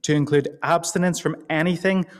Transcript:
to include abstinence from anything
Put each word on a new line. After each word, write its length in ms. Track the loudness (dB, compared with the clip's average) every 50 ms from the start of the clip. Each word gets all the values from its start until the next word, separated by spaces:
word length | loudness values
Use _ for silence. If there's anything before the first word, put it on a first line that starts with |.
| -2
to 100 | 0 2
include 340 | 2 2 2 2 2 2 0 -6 -6
abstinence 580 | 0 0 0 0 0 -2 -2 0 0 0 0 -2
from 160 | -4 -4 -6 -6 -6 -4
anything 560 | -2 0 0 0 0 0 0 0 0 0 -2 -4 -8